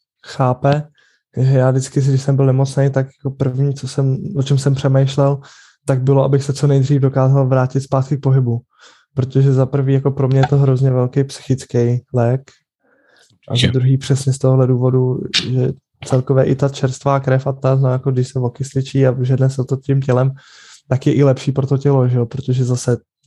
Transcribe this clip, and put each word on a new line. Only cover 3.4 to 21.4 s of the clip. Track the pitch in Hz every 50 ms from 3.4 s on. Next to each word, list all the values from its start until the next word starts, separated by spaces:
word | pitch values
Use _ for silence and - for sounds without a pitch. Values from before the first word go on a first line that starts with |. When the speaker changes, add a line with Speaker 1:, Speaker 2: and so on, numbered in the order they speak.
| 139 131 127 127 143 143 135
Speaker 1:
co | 135 - 135
jsem, | - 139 139 135 131 - - - -
o | 139 135
čem | - 143 131
jsem | - 143 139
přemýšlel, | 131 - 135 135 135 135 135 135 147 139 139 143 139 - - - - - _ _ _ _
tak | - 135 127
bylo, | 131 135 139 135 131
abych | 135 139 135 135
se | - 135
co | - 147 143
nejdřív | 139 139 131 139 147 135
dokázal | 135 135 135 135 131 131 135 139 135 127
vrátit | 131 131 127 127 - 143
zpátky | 135 - 143 135 131 - 147 135
k |
pohybu, | 139 139 131 135 127 120 117 120 - _ _ _ - - _ _ _ _ - 131
protože | 123 131 - 135 135 139 131
za | 131 131
prvý | 123 - 143 135 135 135
jako | 135 139 143
pro | 135 139 135 127
mě | 135 135
je | 135 -
to | 143 139
hrozně | 139 135 131 123 135 135
velký | 127 127 123 127 - 143 135
psychický | 139 - - - - 131 127 - - - 120 120 120 123 123 - _ -
lék | 123 117 117 127 135 135 - _ _ _ _ _ _ _ _ _ _ _ _ _ _ _ _ _ _ _ -
a | 110
za | 120
Speaker 2:
Že? | 127 127
Speaker 1:
druhý | 123 131 123 131 135 131
přesně | - - 135 131 - 135 131
z | -
tohohle | - 131 131 131 127 123
důvodu, | 131 123 127 127 127 131 127 127 127 - 135 - 127 - - 104
že | 127 131 127 127 131 - _ _ _ - -
celkově | - 135 127 127 - 135 131 135
i | - 135
ta | 131 143 139
čerstvá | 139 - - 127 131 - - 143 139 139
krev | 135 135 131 135 135 139
a |
ta, | 131 - - 131 135
no, | 135 135 127
jako | 127 131 - 143
když | 131 127 127 -
se | - 131
okysličí | 123 120 - - 135 135 - 135 131 - - 139 135 127
a | 123 131 127
žedne | 123 131 123 131 135
se | 135 131 123
to | - 135 135
tím | - - 139 135
tělem, | 131 - 123 127 131 135 135 - - - - - - - - - _ -
tak | 127 131 - -
je | -
i | 131 143
lepší | 139 131 135